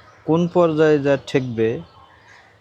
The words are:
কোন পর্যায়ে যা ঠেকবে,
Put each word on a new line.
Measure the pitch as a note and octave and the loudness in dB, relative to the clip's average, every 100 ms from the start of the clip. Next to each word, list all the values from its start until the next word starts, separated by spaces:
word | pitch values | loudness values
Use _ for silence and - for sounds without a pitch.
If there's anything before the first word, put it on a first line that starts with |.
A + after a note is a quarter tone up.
| - - - | -20 -12 -2
কোন | E3 F3 | -2 0
পর্যায়ে | F3+ E3+ D3+ D#3 D3+ | 0 0 2 2 2
যা | C#3 C3+ - | 0 -2 -2
ঠেকবে, | C#3 B2+ A2+ A2+ D3 D#3+ _ - _ _ - _ _ | -4 -2 -2 -2 -4 -10 _ -20 _ _ -20 _ _